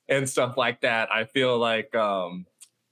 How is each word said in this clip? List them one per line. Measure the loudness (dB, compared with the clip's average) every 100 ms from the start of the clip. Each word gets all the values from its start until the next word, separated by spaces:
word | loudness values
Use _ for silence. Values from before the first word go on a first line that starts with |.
| -2
and | -2 0
stuff | 0 0 0
like | -2 0
that. | 0 0 0
I | -2
feel | -2 0 2 2
like, | 2 0 -2
um, | 0 0 0 -4 -8 -14 _ -20 _ _